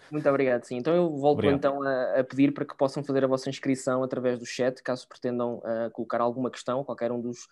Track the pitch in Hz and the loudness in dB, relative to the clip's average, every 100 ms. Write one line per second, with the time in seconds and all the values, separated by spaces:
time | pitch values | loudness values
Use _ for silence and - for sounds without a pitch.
0 | - 151 147 139 131 120 - 123 135 175 | -8 0 2 2 2 0 -2 -4 2 2
1 | 170 143 143 147 143 139 143 139 139 127 | 2 2 2 4 4 4 2 0 -2 0
2 | 110 120 127 131 143 143 143 - 135 151 | 2 0 2 4 4 4 -6 0 0 0
3 | 139 135 131 131 135 135 139 131 135 131 | 0 2 2 2 -2 -4 -2 0 0 0
4 | 131 127 123 120 120 - 127 127 - 127 | 0 -2 -2 -2 -6 -2 -2 0 -6 -6
5 | - - 123 123 120 117 113 113 117 - | -8 -8 -4 -2 -2 -4 -4 -4 -4 -6
6 | 113 117 120 120 120 - - 127 139 113 | -4 0 0 0 -4 -4 -4 -4 -4 -6
7 | 117 120 120 120 - | -4 -4 -6 -8 -14